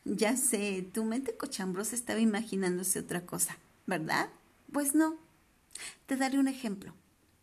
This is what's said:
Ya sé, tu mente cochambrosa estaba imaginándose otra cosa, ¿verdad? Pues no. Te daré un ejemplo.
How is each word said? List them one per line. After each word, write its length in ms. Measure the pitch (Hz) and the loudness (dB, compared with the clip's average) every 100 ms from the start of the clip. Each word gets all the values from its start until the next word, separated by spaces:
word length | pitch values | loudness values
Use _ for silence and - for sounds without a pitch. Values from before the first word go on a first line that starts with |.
Ya 320 | - 202 214 247 | -4 2 2 4
sé, 520 | - 208 202 190 185 | 2 2 0 -2 -4
tu 100 | 226 | -2
mente 320 | 220 233 277 - | -2 -2 -4 -6
cochambrosa 580 | - - 185 180 220 | -6 -4 -4 -2 -4
estaba 260 | 240 - 214 | -4 -2 2
imaginándose 800 | 226 202 226 190 185 180 185 - | 4 4 0 0 0 0 0 -2
otra 280 | - 170 175 | -2 -6 -4
cosa, 320 | 170 - - - _ - | -2 -2 -4 -18 _ -4
¿verdad? 440 | 175 160 143 415 - _ _ - | -2 0 0 0 -6 _ _ -6
Pues 220 | 285 277 | -2 2
no. 220 | 302 320 320 - _ _ _ _ - - - - | 4 4 0 -12 _ _ _ _ -14 -14 -14 -6
Te 100 | 269 | -2
daré 220 | 262 277 | 2 4
un 100 | 269 | 2
ejemplo. 460 | 269 226 196 - - _ _ _ _ | 0 -6 -6 -10 -18 _ _ _ _